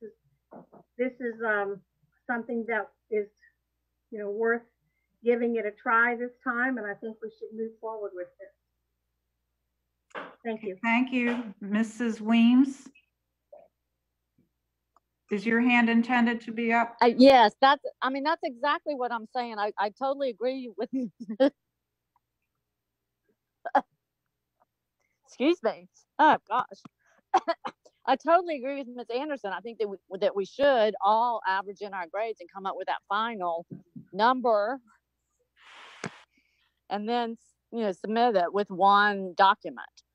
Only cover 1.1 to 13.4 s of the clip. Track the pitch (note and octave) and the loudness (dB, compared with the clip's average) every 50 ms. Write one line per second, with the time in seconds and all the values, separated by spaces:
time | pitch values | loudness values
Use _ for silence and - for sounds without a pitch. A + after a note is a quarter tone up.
1.1 | B3+ - B3+ A#3 A3 A3+ A#3 A3 G#3+ G3+ G3+ G3 G3+ F#3+ - _ _ _ _ _ | -6 -6 -8 -10 -8 -4 -4 -2 -2 -2 -2 -4 -6 -10 -12 _ _ _ _ _
2.1 | _ _ _ - A#3+ A#3 A3+ - A#3+ A#3 G#3+ A3+ A3+ G#3+ F#3+ - _ _ _ _ | _ _ _ -6 -6 -6 -6 -6 -6 -6 -4 -4 -4 -4 -4 -6 _ _ _ _
3.1 | A3 G#3+ G3+ G3+ _ _ _ _ _ _ _ _ _ _ _ _ _ _ _ _ | -4 -4 -4 -6 _ _ _ _ _ _ _ _ _ _ _ _ _ _ _ _
4.1 | A#3 G#3 G#3 G3+ G3+ A3 A3+ A3+ A#3 A#3 - _ _ _ _ _ _ _ _ _ | -12 -10 -8 -8 -4 -2 0 0 0 -2 -4 _ _ _ _ _ _ _ _ _
5.1 | _ _ A3 A#3 A#3+ A#3 A#3+ A#3 A#3 A3+ G#3 G#3 G#3 - _ B3+ A3+ A3+ A#3 A#3+ | _ _ 0 0 2 2 0 -2 -2 -2 -4 -6 -8 -6 _ 0 2 2 2 2
6.1 | A#3+ A3+ A#3+ B3 B3 _ _ C4 A#3 A#3+ B3 C4 C4 A3+ G#3 G3+ G3 - - A3 | 0 -2 -6 -10 -10 _ _ -6 -4 -2 -2 -2 -2 -4 -6 -8 -10 -10 -10 -12
7.1 | A3 - A3 G#3+ - _ - - A3 A3 A3 A3+ A3 _ A3+ A3 A3+ G#3+ G3+ G3 | -12 -12 -14 -14 -14 _ -16 -14 -10 -8 -8 -10 -10 _ -12 -12 -10 -8 -10 -10
8.1 | F#3+ F3+ F3 F3 _ _ G3 - _ _ _ _ _ _ _ _ _ _ _ _ | -10 -10 -12 -14 _ _ -20 -20 _ _ _ _ _ _ _ _ _ _ _ _
9.1 | _ _ _ _ _ _ _ _ _ _ _ _ _ _ _ _ _ _ _ _ | _ _ _ _ _ _ _ _ _ _ _ _ _ _ _ _ _ _ _ _
10.1 | - G3+ - - - _ - A3+ A3 A3 A3 F#3+ F#3 - - A#3 A#3 B3 B3+ B3+ | -14 -14 -14 -14 -18 _ -10 -10 -8 -8 -8 -10 -10 -6 -4 -2 0 0 0 0
11.1 | B3+ B3 A#3+ A#3+ A#3+ A#3+ A#3 G#3 - - G#3 F#3+ G#3 G#3+ A3+ G#3+ - - B3 A3+ | -2 -2 -2 -2 -2 -4 -6 -10 -14 -14 -8 -4 -2 -2 -2 -4 -4 -4 -4 -4
12.1 | G#3+ A3 G#3 A3 A#3 A#3 A#3 A#3 B3 B3+ C#4+ C#4 C#4 - - - - _ _ _ | -4 -4 -2 2 4 6 6 6 6 6 4 4 0 -8 -16 -20 -20 _ _ _
13.1 | _ _ _ _ _ _ | _ _ _ _ _ _